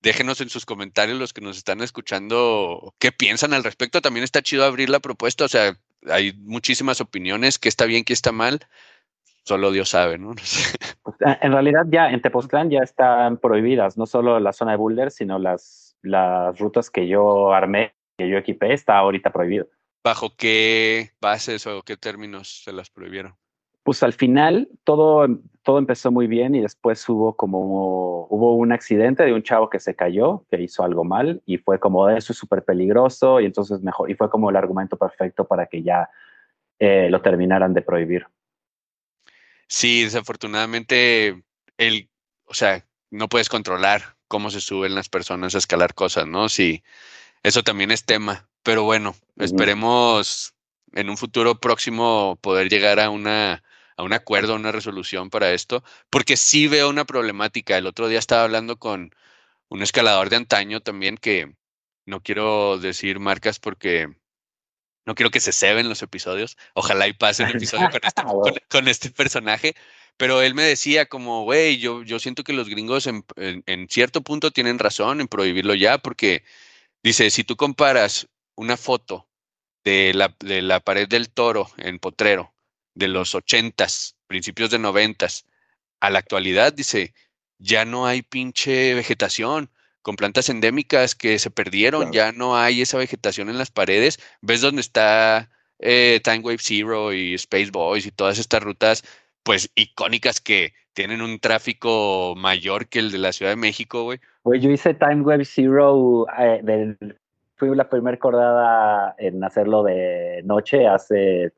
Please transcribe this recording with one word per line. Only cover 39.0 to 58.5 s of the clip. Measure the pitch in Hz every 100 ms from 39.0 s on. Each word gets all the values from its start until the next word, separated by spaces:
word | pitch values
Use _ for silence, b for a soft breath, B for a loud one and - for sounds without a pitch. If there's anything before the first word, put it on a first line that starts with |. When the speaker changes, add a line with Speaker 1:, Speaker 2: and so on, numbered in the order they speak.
| _ _ b b b b b
Speaker 1:
Sí, | - 120 120
desafortunadamente, | 110 113 104 107 110 107 110 117 117 123 123 117 107 92 _ _ _ -
el, | 113 107 98 _ _ _
o | _
sea, | - 104 92 _ _ _
no | 104 110
puedes | 120 117
controlar | 113 104 92 98 101 - _ _
cómo | 107 104
se | 101
suben | - 98 95
las | 98 95
personas | 92 85 90 90
a | 98
escalar | - 85 87
cosas, | - 92 - 78
¿no? | 90 107
Sí, | - 87 80 B B B B B B
eso | 104 117
también | 113 101 98
es | 110
tema, | - 110 104 101 _ _
pero | - 113
bueno, | 107 110 101 92 _ -
Speaker 2:
Ujú. |
Speaker 1:
esperemos | 101 92 101 101 117 123 120 110 98 - - _ _ _ _
en | - 101
un | 104
futuro | 120 117 117 117
próximo | 123 113 - 113 117 110 98 87
poder | 101 95 95
llegar | 101 104 101
a | 107
una | 104 104 107 104 85 b b b -
a |
un | 92
acuerdo, | 110 - 104 107
a | 110
una | 107
resolución | 107 107 98 90 95 92
para | 110 98
esto, | 90 - 123 b b b
porque | - 120 131
sí | - - 151
veo | 147 143
una | 143
problemática. | 143 131 113 101 107 120 - 95
El | 92
otro | 90 113
día | 113
estaba | - 120
hablando | 113